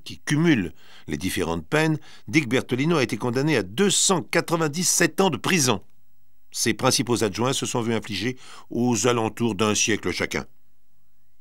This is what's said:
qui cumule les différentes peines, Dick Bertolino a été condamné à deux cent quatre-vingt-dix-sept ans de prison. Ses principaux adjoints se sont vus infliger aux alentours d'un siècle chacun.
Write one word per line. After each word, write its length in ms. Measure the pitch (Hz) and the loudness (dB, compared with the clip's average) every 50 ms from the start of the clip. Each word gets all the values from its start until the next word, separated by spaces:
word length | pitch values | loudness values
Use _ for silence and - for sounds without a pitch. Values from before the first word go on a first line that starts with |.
qui 160 | - - 104 - | -6 -14 -14 -10
cumule 560 | - - 151 147 165 175 151 110 90 80 - - - - - - - | -2 0 2 4 6 4 4 4 2 -2 -4 -10 -18 -18 -18 -16 -6
les 100 | - 78 | -6 -4
différentes 500 | 73 85 92 - 101 87 78 82 85 78 | -2 -2 -2 0 0 0 0 0 -2 -2
peines, 320 | - - 151 156 160 156 151 - - - - - | 0 2 2 4 4 2 0 -2 -12 -18 -14 -12
Dick 220 | - 104 - 123 113 | 2 2 2 2 4
Bertolino 480 | 120 131 - - - 123 139 160 175 | 0 0 2 0 -2 0 2 2 4
a 60 | 156 | 2
été 140 | 123 - - | 2 0 0
condamné 400 | 104 117 123 117 131 139 160 156 | -2 -2 0 0 2 2 2 2
à 60 | 117 | 2
deux 280 | 95 90 104 117 202 196 | 0 0 0 2 2 4
cent 320 | - - - - 190 160 | 4 2 4 2 2 2
quatre-vingt-dix-sept 960 | 110 - - - - - 165 165 160 151 139 175 175 - - - 180 160 - - | 0 0 0 0 0 2 0 0 0 0 0 0 0 0 2 4 2 2 4 4
ans 100 | 190 190 | 2 2
de 60 | 143 | 2
prison. 460 | - - - 190 175 135 127 110 92 - - - - - - - - - - - - - - | 0 0 2 2 4 4 4 2 0 -2 -12 -18 -18 -16 -16 -16 -16 -16 -16 -16 -16 -16 -10
Ses 240 | - - - 120 104 | -6 -2 0 0 0
principaux 500 | - 127 131 120 - 123 104 120 101 113 | 4 2 2 4 4 2 2 2 2 2
adjoints 280 | 107 90 87 117 127 | 0 0 0 0 0
se 140 | 135 - - | 0 0 -2
sont 160 | 110 - 127 | -2 -2 -2
vus 120 | 113 113 117 | 0 0 -2
infliger 440 | 107 95 - 104 92 98 123 127 - - - - - - - | -2 -2 -4 -6 -4 -4 -4 -4 -6 -12 -16 -16 -16 -14 -6
aux 360 | - 117 120 123 123 110 110 | -2 0 2 2 2 4 4
alentours 480 | 123 120 117 110 110 104 - 120 117 110 | 4 4 4 2 0 -2 0 -2 0 2
d'un 200 | 90 113 107 104 | 2 2 2 4
siècle 380 | 101 - - 107 95 - - | 2 2 2 0 0 0 -2
chacun. 340 | 85 - 95 - - 78 69 - - - - - - - - - - - - - - - - - - - | -2 -2 -2 -2 -2 -6 -6 -6 -14 -16 -16 -16 -18 -18 -18 -16 -16 -16 -16 -16 -16 -16 -16 -16 -18 -18